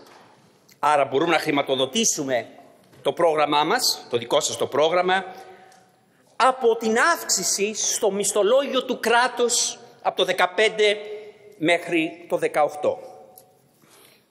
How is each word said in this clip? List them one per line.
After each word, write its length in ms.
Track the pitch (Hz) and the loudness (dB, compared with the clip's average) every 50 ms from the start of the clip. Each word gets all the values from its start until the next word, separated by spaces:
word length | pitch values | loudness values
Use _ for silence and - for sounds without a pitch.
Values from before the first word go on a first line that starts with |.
| - - - - - - _ _ _ _ _ _ _ _ - _ | -20 -20 -20 -20 -20 -20 _ _ _ _ _ _ _ _ -10 _
άρα 260 | - 147 151 143 135 | 0 2 2 2 2
μπορούμε 260 | 117 131 135 170 170 | 2 0 0 2 2
να 80 | 160 156 | 2 0
χρηματοδοτήσουμε 1080 | - 156 143 143 139 - 135 127 131 131 - 226 226 - - 165 143 131 131 117 110 - - - - - - _ _ _ - - - | 0 0 -2 -2 0 0 0 0 0 -2 -2 -2 -2 -2 -2 -4 -4 -2 -2 -2 -4 -6 -12 -20 -20 -20 -20 _ _ _ -20 -6 -4
το 100 | 143 135 | -4 0
πρόγραμμά 520 | - 175 165 151 151 147 147 151 147 151 | 2 2 2 2 2 0 2 2 0 2
μας, 420 | 160 226 254 247 - - - - - | 2 0 0 0 -2 -2 -4 -6 -6
το 80 | 123 117 | -4 -4
δικό 220 | 117 - 151 147 | -2 0 0 0
σας 160 | - - 120 | 0 0 -2
το 100 | - 127 | -4 -4
πρόγραμμα, 580 | 120 - 127 151 160 175 180 180 185 185 190 185 185 - - - - - - - - - _ _ _ _ _ _ _ _ _ _ _ _ - | -2 0 2 2 2 2 2 2 2 0 0 -2 -6 -12 -18 -20 -20 -20 -20 -20 -20 -20 _ _ _ _ _ _ _ _ _ _ _ _ 2
από 360 | 226 262 254 - - 233 220 | 2 2 2 4 2 2 2
την 200 | 226 233 220 220 240 | 2 0 0 2 4
αύξηση 760 | 285 339 339 320 - - - 190 180 - - - 196 214 214 | 4 4 2 0 -2 -2 -2 -2 -2 -2 -2 -2 -2 -2 -2
στο 360 | - - - - - 240 202 | -4 -4 -4 -2 0 0 0
μισθολόγιο 720 | 196 202 196 202 - 214 196 202 247 269 285 247 233 254 247 | 0 0 -2 -2 0 2 2 4 4 2 2 2 -2 -2 -2
του 160 | - 240 - | -2 -4 -2
κράτους 800 | - 220 233 233 247 247 - - 240 233 - - - - - - - - - _ - | 0 2 2 4 2 2 0 0 0 0 0 0 -2 -4 -6 -10 -18 -20 -20 _ -6
από 140 | 190 - | -4 -2
το 80 | - 185 | 0 0
δεκαπέντε 720 | 180 180 - 180 180 - - 220 214 175 208 208 208 208 208 - - - - - - - _ - - - | 0 2 0 0 0 2 2 0 2 2 2 2 2 2 0 -4 -10 -12 -14 -14 -18 -20 _ -20 -20 -10
μέχρι 680 | - 156 165 170 165 - 175 175 165 160 165 - - - - | -4 0 0 0 0 0 -2 -2 -2 -2 -2 -6 -12 -8 -6
το 80 | - | -4
δεκαοκτώ. 640 | - 160 151 - 156 147 139 - - - 107 87 - - - - - - - - - - _ _ _ _ _ _ _ _ _ - - - - _ _ _ _ | -2 -2 -2 0 0 0 0 -2 -2 -2 -2 -2 -4 -8 -16 -20 -20 -20 -20 -20 -20 -20 _ _ _ _ _ _ _ _ _ -20 -20 -20 -20 _ _ _ _